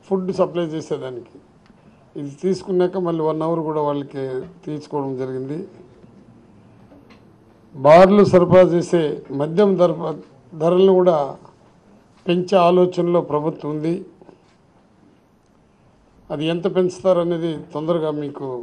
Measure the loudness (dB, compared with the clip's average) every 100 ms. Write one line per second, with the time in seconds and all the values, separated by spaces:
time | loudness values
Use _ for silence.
0 | _ -4 -4 -4 -4 -2 -6 -8 -8 -10
1 | -8 -14 -18 -20 _ _ _ _ -20 _
2 | _ -14 -14 -6 -4 -4 -2 -2 0 -2
3 | -4 -2 -2 -2 -4 -4 -4 -4 -2 -4
4 | -8 -10 -8 -8 -12 -16 -12 -12 -8 -8
5 | -6 -8 -8 -8 -10 -10 -12 -18 -20 -20
6 | -20 -20 -20 -20 _ -20 _ _ -20 -20
7 | _ -20 _ _ _ _ _ -2 6 8
8 | 10 8 6 6 6 6 6 2 0 0
9 | 0 -4 -10 -6 -4 2 2 4 2 0
10 | -8 -10 -16 -20 _ -4 0 4 4 6
11 | 4 2 -2 -8 -20 _ _ _ _ _
12 | _ _ -4 -4 0 2 4 4 2 0
13 | -2 -2 -2 -4 -4 -8 -8 -6 -6 -6
14 | -10 _ -20 _ _ _ _ _ _ _
15 | _ _ _ _ _ _ _ _ _ _
16 | _ _ _ -8 -4 -4 -4 -2 -2 -2
17 | 0 0 0 -4 -6 -8 -10 -10 -4 -2
18 | -2 -6 -8 -10 -10 -10